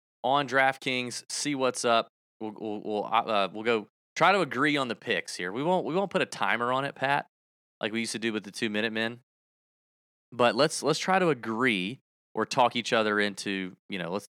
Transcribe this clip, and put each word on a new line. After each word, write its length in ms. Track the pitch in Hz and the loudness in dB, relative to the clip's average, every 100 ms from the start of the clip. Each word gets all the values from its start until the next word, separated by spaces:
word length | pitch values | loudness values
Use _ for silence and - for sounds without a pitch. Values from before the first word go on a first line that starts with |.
| _ _ | _ _
on 240 | 123 143 131 | 0 0 2
DraftKings. 760 | 131 135 - 135 127 123 - - | 2 2 2 -2 -2 -2 -8 -8
See 240 | - 147 | -6 -4
what's 300 | 135 131 127 | 0 0 2
up. 240 | 120 113 - _ _ - | 2 2 2 _ _ -12
We'll, 140 | 110 104 | -10 -8
we'll, 220 | 110 107 | -8 -6
we'll, 220 | - 104 | -4 -2
uh, 440 | - 113 - 104 95 | 0 0 2 2 0
we'll 120 | 104 | 0
go 220 | 110 113 104 _ _ - | 0 0 -2 _ _ 2
try 160 | 170 | 4
to 80 | 196 | 4
agree 360 | 143 120 147 143 | 0 0 0 2
on 120 | 127 | -2
the 80 | 104 | -4
picks 400 | 123 90 - - | -2 -2 -2 -6
here. 160 | 90 | -6
We 100 | 113 | -4
won't, 220 | 156 185 | 0 0
we 100 | 120 | 0
won't 160 | 170 196 | -2 -2
put 120 | 185 | -2
a 40 | 131 | -2
timer 460 | - 101 113 120 | -2 -2 0 0
on 120 | 131 | -2
it, 100 | 139 | -4
Pat, 320 | - 135 143 - _ _ _ _ - | -4 0 0 -2 _ _ _ _ -8
like 120 | 107 | -4
we 80 | 113 | -2
used 120 | 113 | -4
to 60 | 113 | -4
do 140 | 113 | -2
with 120 | 107 | -4
the 60 | 98 | -6
Two 200 | - 113 | -6 -4
Minute 220 | 104 113 | -2 -2
Men. 280 | 110 113 123 _ _ _ _ _ _ _ _ _ _ _ | -2 -4 -6 _ _ _ _ _ _ _ _ _ _ _
But 240 | 117 120 104 | 2 4 6
let's, 260 | 156 - | 2 2
let's 160 | 135 156 | -2 0
try 200 | - 190 | 2 2
to 100 | 175 | 2
agree 720 | 127 110 113 127 98 92 135 _ _ _ | 0 -2 0 2 2 -2 -8 _ _ _
or 100 | 110 | -6
talk 320 | 107 139 120 123 | -2 2 2 2
each 160 | 107 | 0
other 260 | 120 107 104 | 2 2 2
into, 540 | 104 98 104 98 92 - - | 0 -2 -4 -4 -6 -10 -10
you 100 | 98 | -8
know, 120 | 85 | -4
let's, 160 | 98 - | -6 -6